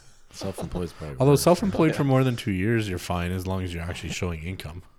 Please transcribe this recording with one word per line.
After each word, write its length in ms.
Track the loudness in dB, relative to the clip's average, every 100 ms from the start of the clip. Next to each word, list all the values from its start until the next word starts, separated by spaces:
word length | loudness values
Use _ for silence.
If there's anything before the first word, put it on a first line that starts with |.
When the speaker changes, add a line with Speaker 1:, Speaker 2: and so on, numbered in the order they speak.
| -20
Speaker 1:
<laughs> 220 | -20 -20
Self-employed 540 | -10 -8 -8 -6 -6
is 80 | -6
probably 240 | -8 -8 2
Speaker 2:
Although 140 | 6
Speaker 1:
worse. 100 | 6
Speaker 2:
self-employed 480 | 6 4 2 2 2
Speaker 3:
Yeah. 40 | 2
Speaker 2:
for 80 |
more 180 | 4 4
than 140 | 4 0
two 140 | -2
years, 360 | 0 2 2 0
you're 100 | -4
fine 340 | -2 -2 -2
as 140 | -2 -2
long 160 | -4
as 80 | -4
you're 100 | -4
actually 280 | -6 -6 -8
showing 320 | -4 -4 -4
income. 400 | -6 -8 -10 -14 -18